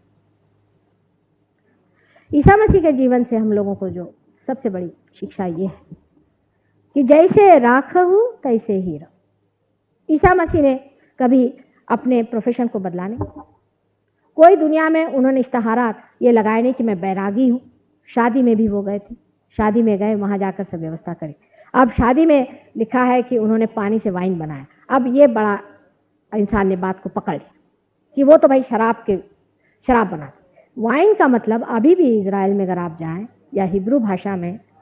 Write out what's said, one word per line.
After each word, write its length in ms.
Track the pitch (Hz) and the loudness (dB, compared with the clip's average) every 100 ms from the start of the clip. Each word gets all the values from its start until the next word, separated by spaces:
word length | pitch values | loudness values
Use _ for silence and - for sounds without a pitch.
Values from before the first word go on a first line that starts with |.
| _ _ _ _ _ _ _ _ _ _ _ _ _ _ _ _ _ _ _ _ _ _ - 294 | _ _ _ _ _ _ _ _ _ _ _ _ _ _ _ _ _ _ _ _ _ _ -4 4
ईसा 180 | 359 403 | 6 6
मसीह 260 | 427 392 | 4 2
के 100 | 320 | 2
जीवन 320 | 262 254 247 | 2 2 0
से 120 | 240 226 | 0 -2
हम 160 | 220 | -2
लोगों 220 | 208 202 | -2 -4
को 140 | 196 185 | -6 -8
जो 260 | 175 170 _ _ _ - | -10 -14 _ _ _ -10
सबसे 240 | 262 220 | -8 -6
बड़ी 220 | 185 175 - _ - | -8 -10 -14 _ -18
शिक्षा 260 | 196 - 180 | -16 -8 -8
ये 200 | 165 190 | -6 -8
है 300 | - - - _ _ _ _ _ _ _ _ _ | -8 -20 -20 _ _ _ _ _ _ _ _ _
कि 80 | 285 | -2
"जैसे 560 | 254 302 370 427 403 311 | 4 6 6 6 8 6
राख 380 | 240 254 277 359 | 6 2 0 0
हूँ, 360 | 359 392 480 - | 2 2 0 -4
तैसे 300 | 269 226 - | -4 -4 -2
ही 260 | 196 185 147 | -4 -4 -10
रहो।" 140 | 165 _ _ _ _ _ _ _ _ _ - | -14 _ _ _ _ _ _ _ _ _ -4
ईसा 240 | 311 370 | 2 2
मसीह 280 | 370 330 339 | 2 0 0
ने 180 | 277 262 - _ _ - | 0 -2 -8 _ _ -4
कभी 360 | 254 262 247 - _ _ - | 2 2 0 -4 _ _ -6
अपने 340 | 233 247 247 | -4 0 -2
profession 440 | 226 226 240 240 233 | -2 -4 -4 -4 -4
को 120 | 214 | -4
बदला 280 | 185 180 190 | -8 -8 -10
नहीं। 120 | 247 - 294 - _ _ _ _ _ _ _ _ | -10 -12 -14 -20 _ _ _ _ _ _ _ _
कोई 220 | - 339 320 | 6 6 6
दुनिया 320 | 311 311 320 | 2 0 0
में 180 | 320 330 | 0 -2
उन्होंने 340 | 262 262 269 | 0 0 0
इश्तहारात 600 | - 247 226 226 226 202 _ - | -2 -4 -2 -2 -2 -6 _ -2
ये 100 | 240 | 2
लगाए 300 | 233 214 220 | 2 2 0
नहीं 100 | 247 | -2
कि 120 | 262 | -2
"मैं 160 | 226 185 | -4 -4
बैरागी 480 | 190 190 196 208 262 | -4 -4 -4 0 0
हूँ।" 120 | 254 - _ _ _ _ | 0 -6 _ _ _ _
शादी 360 | 247 233 254 | -2 0 0
में 140 | 240 220 | 0 2
भी 120 | 220 | 0
वो 140 | 202 | -2
गए 160 | 196 202 | -6 -8
थे, 160 | - 240 _ _ _ - | -10 -20 _ _ _ -4
शादी 260 | 214 226 | -2 0
में 160 | 226 196 | 0 0
गए, 160 | 208 | -2
वहाँ 240 | 208 202 196 | -2 -4 -4
जाकर 260 | 190 185 | -4 -6
सब 160 | 185 165 | -10 -10
व्यवस्था 340 | 160 160 - | -10 -10 -12
करी। 200 | 170 151 - _ _ - | -12 -12 -16 _ _ -6
अब 160 | 247 254 | 0 0
शादी 360 | - 240 262 330 | 2 0 2 4
में 340 | 285 262 - _ - | 2 0 -10 _ -8
लिखा 280 | 226 254 | -4 -2
है 180 | 247 254 | 0 0
कि 160 | 247 247 | 0 -2
उन्होंने 280 | 214 220 220 | 0 0 -2
पानी 320 | 226 202 220 | -4 -4 -4
से 120 | 214 | -4
वाइन 280 | 180 185 175 | -4 -4 -4
बनाया। 280 | 156 139 139 _ - | -8 -12 -16 _ -4
अब 160 | 254 247 | -2 0
ये 200 | 262 285 | 4 4
बड़ा 340 | 220 214 202 - _ _ _ _ _ - | 4 -2 -2 -8 _ _ _ _ _ -8
इंसान 320 | 214 202 214 190 | -4 -2 0 0
ने 100 | 180 | -2
बात 260 | 185 185 | -4 -6
को 60 | 185 | -8
पकड़ 240 | 202 202 | -8 -6
लिया 220 | 147 - _ _ _ _ _ _ | -8 -10 _ _ _ _ _ _
कि 80 | 269 | 0
वो 140 | 277 311 | 4 6
तो 120 | 302 | 4
भाई 140 | 269 | 2
शराब 340 | 254 220 226 226 - | -2 -2 -2 -4 -4
के, 120 | 185 - _ _ _ _ _ - | -6 -6 _ _ _ _ _ -2
शराब 240 | 240 190 | 0 0
बना। 220 | 160 139 _ _ _ _ - | -6 -14 _ _ _ _ -8
वाइन 360 | 226 269 415 | -2 2 2
का 140 | 427 294 | 4 2
मतलब 380 | 240 214 226 262 | 2 0 -4 -4
अभी 260 | 233 277 | 0 2
भी 260 | 370 277 220 | 4 2 0
इजराइल 340 | 190 196 196 | -2 -2 -2
में 100 | 202 | -2
अगर 140 | 185 180 | -2 -4
आप 180 | 175 165 | -6 -8
जाएं 260 | 160 170 226 _ - | -8 -8 -12 _ -10
या 100 | 196 | -6
हिब्रू 340 | 185 196 196 277 | -2 -4 0 0
भाषा 380 | 214 180 202 185 | 0 -4 -6 -6
में 240 | 175 208 _ _ | -8 -12 _ _